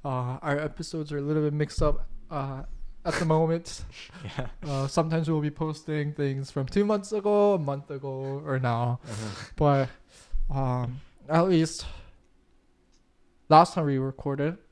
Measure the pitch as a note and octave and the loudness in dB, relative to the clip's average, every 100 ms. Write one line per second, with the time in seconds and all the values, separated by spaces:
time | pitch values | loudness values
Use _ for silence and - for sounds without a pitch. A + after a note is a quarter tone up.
0 | C#3+ B2+ B2 C3 D#3 C#3+ D3+ - D#3+ E3 | -4 -4 -4 -4 -2 -2 -2 -6 -8 -6
1 | D3 D3 C#3+ D3+ D3+ D3 D3 - D3+ D3 | -6 -4 0 0 0 0 -2 2 4 4
2 | - - - D3+ C3+ C3+ - - - - | 0 -6 -8 -6 -6 -6 -10 -8 -8 -6
3 | E3 - E3 D#3 D#3+ E3+ E3+ - - - | -4 0 2 4 4 0 -4 -12 -12 -14
4 | - F3+ B2+ - B2+ - D3+ C3+ C#3 - | -18 -12 -8 -6 -6 -8 -4 -2 0 0
5 | D#3+ D#3+ D#3+ D#3 D3 D3+ D#3 D#3 - D3+ | 0 0 0 0 -2 -2 -6 -6 -6 -4
6 | D3 D3 C#3+ C3+ C3+ C#3+ C3+ G3 G#3 G#3 | -4 -2 -2 -2 -4 -4 0 2 2 0
7 | G3 G#3+ G#3 G#3 G#3 F#3+ C#3+ C#3 C#3+ C#3 | 0 -2 2 6 6 4 0 -4 -6 -8
8 | C3+ C3 C3+ C#3 D3+ C3 B2+ A#2 A#2+ B2 | -6 -6 -6 -6 -2 0 2 2 0 -2
9 | - G#2+ A2 F#2+ - - D3 C#3 B2+ - | -6 -8 -8 -8 -12 2 4 4 2 -6
10 | _ - - - - C3+ B2+ B2+ A#2+ C3 | _ -20 -2 2 2 2 0 0 -2 -6
11 | - _ - D#3+ F#3 E3+ D#3+ - - - | -16 _ 0 2 4 4 2 -2 -12 -12
12 | - - _ _ _ _ _ _ _ _ | -18 -20 _ _ _ _ _ _ _ _
13 | _ _ _ _ _ D#3 E3+ - D3+ C3+ | _ _ _ _ _ 8 8 2 0 0
14 | C3+ - D3 C#3 D3 F#3 _ | -2 -4 -4 -2 -2 -4 _